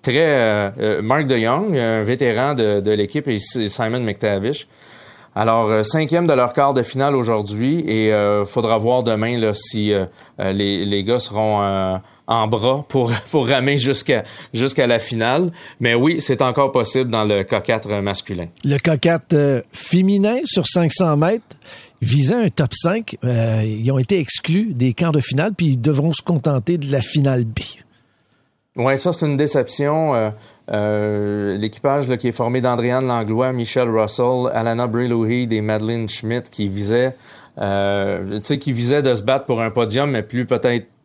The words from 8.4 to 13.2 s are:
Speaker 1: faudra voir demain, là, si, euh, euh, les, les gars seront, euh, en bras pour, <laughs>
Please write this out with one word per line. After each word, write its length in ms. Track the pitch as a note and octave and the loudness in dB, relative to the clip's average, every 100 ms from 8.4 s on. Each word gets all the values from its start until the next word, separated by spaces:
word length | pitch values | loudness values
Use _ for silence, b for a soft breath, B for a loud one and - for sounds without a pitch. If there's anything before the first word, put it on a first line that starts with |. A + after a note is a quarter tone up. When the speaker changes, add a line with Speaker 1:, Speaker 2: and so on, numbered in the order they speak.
| G2+ | 0
Speaker 1:
faudra 320 | - A2+ A2 | -2 0 2
voir 240 | A2+ B2+ | 2 2
demain, 380 | A#2+ G#2+ A2+ A#2+ | 0 0 -2 0
là, 160 | A2 G2+ | 0 -2
si, 360 | - A2+ G#2 | -4 -2 0
euh, 140 | G2+ F#2 B B - | 0 -2 B B -6
euh, 120 | F#2+ | -4
les, 340 | G2 G2+ G2 G2+ | -2 -2 -2 -2
les 180 | G2+ | -2
gars 160 | G2 B2 | 0 -2
seront, 420 | - G2+ A2 G#2 | -2 -2 0 2
euh, 320 | G2+ G2 F#2+ F#2 b b - | 0 0 -2 -4 b b -4
en 180 | A#2 A2 | 0 0
bras 380 | A2+ A#2 C3+ C#3+ | 0 0 0 -2
pour, 220 | C3+ A#2+ | -2 0
<laughs> 120 | A2+ | -2